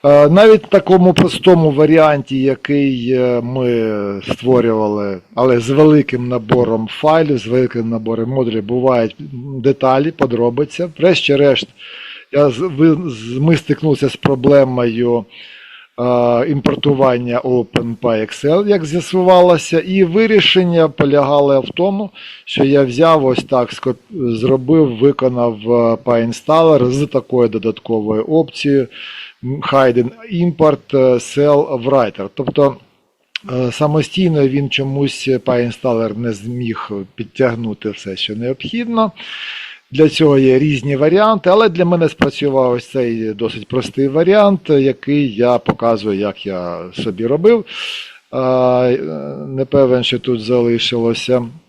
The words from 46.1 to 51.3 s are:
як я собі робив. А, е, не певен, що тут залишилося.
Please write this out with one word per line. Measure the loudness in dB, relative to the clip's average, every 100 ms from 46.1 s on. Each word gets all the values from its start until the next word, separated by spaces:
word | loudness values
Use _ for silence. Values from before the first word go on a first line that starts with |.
| -4
як | -4 -6
я | -10 -8 -8 -10 -12
собі | -8 -8 -6 -4
робив. | 2 2 2 -2 -14 -12 -14 -16 -20 _
А, | -4 -2 0 2 2 0
е, | -2 -4 -10 -12 -12 -10
не | -6
певен, | 0 2 2 2
що | -2 -6
тут | -4 -4
залишилося. | -2 0 0 0 -2 -2 -2 -4 -2